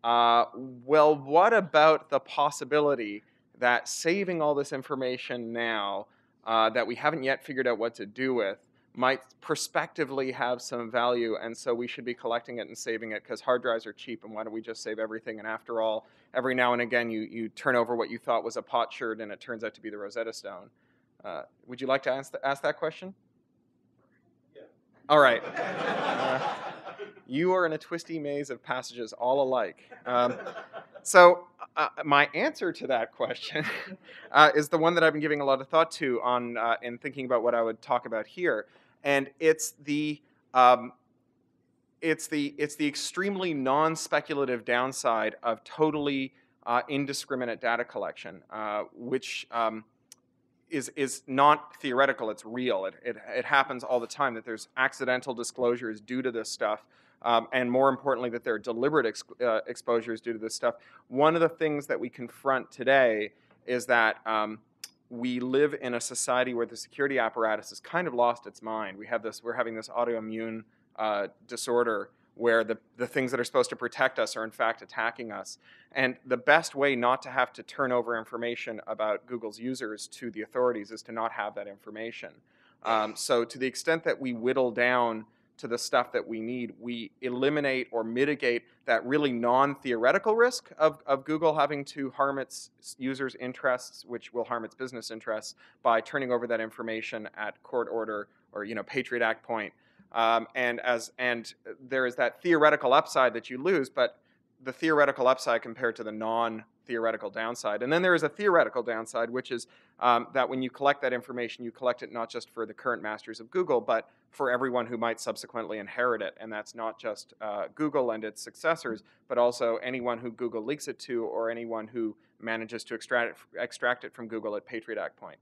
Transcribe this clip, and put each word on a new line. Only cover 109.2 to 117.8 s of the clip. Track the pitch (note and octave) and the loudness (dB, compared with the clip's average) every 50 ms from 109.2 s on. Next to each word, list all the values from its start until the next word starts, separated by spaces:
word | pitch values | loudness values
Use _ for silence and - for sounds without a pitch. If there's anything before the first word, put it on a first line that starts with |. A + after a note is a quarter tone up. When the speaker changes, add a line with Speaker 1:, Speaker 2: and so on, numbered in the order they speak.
| A#2 A#2 | -2 -2
Speaker 1:
which | A#2+ B2+ B2+ - | -4 -6 -6 -4
is, | B2+ A2+ - _ _ _ _ _ _ - | -8 -8 -8 _ _ _ _ _ _ 2
um, | - B2 A#2+ A#2 A#2 - - | 4 6 6 4 2 0 0
that | C3 B2+ - | 0 0 0
when | C3 C3 | -2 -4
you | C3 B2+ | -6 -6
collect | - - C#3 C#3 C#3+ - C#3+ | -6 2 4 4 4 4 0
that | B2+ B2+ | -2 -2
information, | A#2+ - - B2 B2 A#2+ A2+ - - A#2+ | -2 -6 -8 -8 -6 -6 -6 -8 -10 -12
you | A#2 | -12
collect | - - C3 B2 A#2+ - - | -10 -2 0 0 0 0 -8
it | - | -10
not | A2 A#2 A2+ A2+ | -6 -8 -8 -6
just | - A#2+ - _ | -6 -10 -10 _
for | _ A2+ A2+ | _ -8 -8
the | G#2+ G#2 | -8 -8
current | - - C3 A#2 F#2+ | -6 -4 -4 -4 -2
masters | - G#2+ G#2+ G#2+ - A2+ A2 A2+ | -4 -8 -8 -8 -10 -16 -14 -14
of | A2+ _ | -16 _
Google, | - F3+ F#3 D3+ C3+ A#2 | -4 -2 0 2 0 0
but | G#2+ - A#2 A2+ - _ _ _ _ _ | 2 2 0 0 0 _ _ _ _ _
for | _ - C#3+ B2 | _ -2 0 0
everyone | B2 A#2+ C3+ C3 A#2+ B2 A#2 | 2 2 0 0 0 -2 -2
who | A#2 B2 | -2 -4
might | A2 A#2 A#2 A2+ - | -2 -2 -2 -2 -2
subsequently | - A#2+ G#2+ - - - - A#2 A2 D#2+ A2 | -6 -8 -8 -8 -12 -10 -8 -8 -6 -6 -8
inherit | A2 G2 G2+ - B2 B2 B2 A#2 G#2+ | -8 -8 -8 -2 0 0 2 2 0
it. | G2+ - - - | -2 -6 -8 -12
And | A2 A2+ | -14 -10
that's | G#2+ G#2+ G#2 - - | -10 -10 -10 -12 -10
not | A#2 A2+ A2+ A2 - | -8 -8 -8 -8 -6
just, | - A2+ G#2 - - _ - _ | -8 -8 -8 -8 -12 _ -14 _
uh, | G#2+ G#2+ G2+ G#2 F2+ - - | -8 -6 -4 -6 -6 -8 -4
Google | - | -4